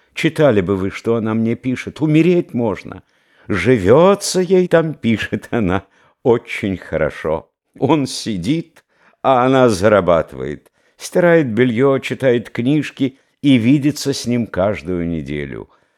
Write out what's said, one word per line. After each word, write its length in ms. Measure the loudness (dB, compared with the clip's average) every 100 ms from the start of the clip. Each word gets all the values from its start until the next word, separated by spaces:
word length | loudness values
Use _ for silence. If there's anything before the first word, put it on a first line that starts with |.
| _ -6
Читали 460 | -4 2 2 2
бы 140 | 2 -2
вы, 140 | -4
что 260 | -6 -4 -2
она 180 | -2
мне 220 | -2 -2 -4
пишет. 460 | -6 -6 -8 -6
Умереть 520 | 0 2 4 2 -2
можно. 500 | -4 -4 -4 -10 -18 -20 _ _ _ -6
Живется 920 | -2 2 2 4 6 6 2 -2 -4
ей 260 | 0 2 2
там, 280 | 2 0 -4
пишет 520 | -2 -2 -2 -8 -6
она, 340 | -4 -2 -2 -6 _ _ _
очень 520 | 0 0 -2 -8 -6 -6
хорошо. 720 | -6 -4 -4 -4 -6 -6 -8 _ _ -4
Он 300 | 0 0 -2
сидит, 760 | -6 -8 -6 -4 -4 -6 _ _ _ _ _
а 240 | 0 2 4
она 240 | 4 4
зарабатывает. 1000 | 4 4 4 4 2 0 -8 -10 -10 _ _ _ _
Стирает 560 | -6 0 4 4 2
белье, 460 | 2 0 2 2 0
читает 500 | -4 -4 0 0 -2
книжки 720 | -6 -2 -2 -2 -4 -6 -6 _ _
и 160 | 2 4
видится 540 | 4 2 0 -4 -4
с 140 | -6 -4
ним 220 | -4 -2
каждую 600 | -2 -2 -2 -6 -4 -4
неделю. 640 | -4 -6 -8 -8 -12 -16 _ _